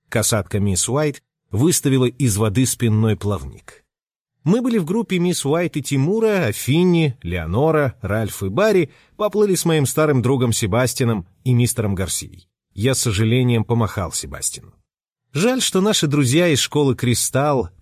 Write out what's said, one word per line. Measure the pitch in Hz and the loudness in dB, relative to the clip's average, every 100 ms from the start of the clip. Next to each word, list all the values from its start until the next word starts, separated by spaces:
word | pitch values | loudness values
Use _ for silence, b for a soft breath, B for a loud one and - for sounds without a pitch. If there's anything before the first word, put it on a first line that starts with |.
| _ | _
Касатка | 117 104 107 - 104 | -2 0 -2 -2 -2
мисс | 101 90 - | 0 0 -2
Уайт | 135 151 143 _ _ _ | -2 -2 -4 _ _ _
выставила | 98 160 - 143 131 123 | 0 2 2 2 2 0
из | - 131 98 | 0 0 2
воды | 110 98 127 | 0 2 0
спинной | - 117 107 110 101 | 0 0 2 2 0
плавник. | 101 95 67 50 - - _ _ _ _ _ _ | -4 -6 -8 -16 -20 -20 _ _ _ _ _ _
Мы | 143 220 | 0 2
были | 247 226 | 2 0
в | |
группе | 156 214 220 185 | 0 -2 -2 0
мисс | 175 170 | 0 0
Уайт | 135 160 170 151 | -2 -2 -2 -4
и | |
Тимура, | 123 139 143 220 220 202 131 | -2 0 0 2 0 2 0
а | |
Финни, | - - 151 180 170 156 - | -2 0 2 4 4 2 -2
Леонора, | 85 87 80 101 156 156 139 - | -6 -6 -2 0 2 2 0 -4
Ральф | 92 104 107 - | -4 -4 -4 -6
и | 98 | -4
Барри | 110 214 190 147 b b - | 0 2 2 0 b b -6
поплыли | 208 208 208 175 | -2 0 2 2
с | |
моим | 170 156 135 | 2 2 2
старым | - 156 131 | 2 2 2
другом | 117 135 120 | 2 2 0
Себастьяном | 110 104 113 127 - 120 107 - _ | 0 0 0 0 0 -2 -2 -6 _
и | 131 | 0
мистером | 120 120 - 104 92 | 2 2 0 -4 -4
Гарсией. | 92 - - - _ _ _ | -4 -6 -10 -18 _ _ _
Я | - 120 | -4 -2
с | 131 | 0
сожалением | 123 98 110 123 123 117 | -2 0 2 2 2 0
помахал | 104 117 107 - 85 | 0 0 -2 -4 -6
Себастьяну. | - 73 - - - - _ _ _ _ _ _ | -8 -10 -8 -8 -10 -16 _ _ _ _ _ _
Жаль, | 139 220 254 | -2 0 0
что | - 190 | 0 0
наши | 202 208 147 | 2 0 0
друзья | 147 127 147 175 | 2 2 2 2
из | 139 | 0
школы | - 147 143 | 0 0 0
"Кристалл" | 120 123 117 - 131 147 135 92 - | 0 0 0 -2 0 0 0 -4 -8